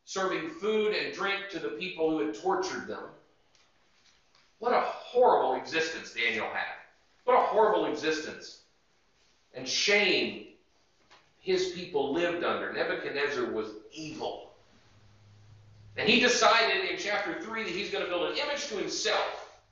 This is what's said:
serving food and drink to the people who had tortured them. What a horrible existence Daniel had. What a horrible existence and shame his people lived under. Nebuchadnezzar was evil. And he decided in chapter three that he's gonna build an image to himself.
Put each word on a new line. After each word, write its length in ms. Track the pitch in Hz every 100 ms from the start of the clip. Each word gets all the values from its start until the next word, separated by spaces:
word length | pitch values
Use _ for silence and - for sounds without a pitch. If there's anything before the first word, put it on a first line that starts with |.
| -
serving 440 | 196 185 165 156
food 460 | 165 202 220 214 -
and 180 | 143
drink 360 | - 190 196 -
to 80 | 165
the 100 | 147
people 400 | 151 180 165 160
who 160 | 156 147
had 100 | -
tortured 520 | 185 190 - - -
them. 160 | - - - _ _ _ _ _ _ _ _ _ _ _ _ _ _
What 160 | 233
a 80 | 214
horrible 760 | - - - 247 247 - - -
existence 580 | - 160 160 - -
Daniel 340 | 117 117 110 98
had. 280 | - - - - _ _ _
What 120 | - 247
a 100 | -
horrible 400 | 214 214 175 151
existence 760 | 151 156 156 - - - - _ _ _ _ _ _ _ _ _
and 140 | 123 131
shame 800 | - 196 208 196 143 117 98 - - _ _ _ _ _ - _ _
his 300 | - 185 -
people 420 | 180 175 143 135
lived 320 | 170 175 170
under. 300 | 165 151 -
Nebuchadnezzar 800 | - 170 180 - 139 143 - 113
was 160 | - 107 - -
evil. 580 | - 151 131 160 - - - _ - _ _ _ - - - - - - - - -
And 140 | -
he 100 | 240
decided 680 | 247 - - - - 190 -
in 80 | 349
chapter 420 | 208 208 175 160
three 220 | 214 220
that 80 | 190
he's 200 | 175 196
gonna 160 | 196 175
build 240 | 175 156
an 60 | -
image 300 | 285 285 -
to 100 | 208
himself. 840 | 151 - - - - - - - _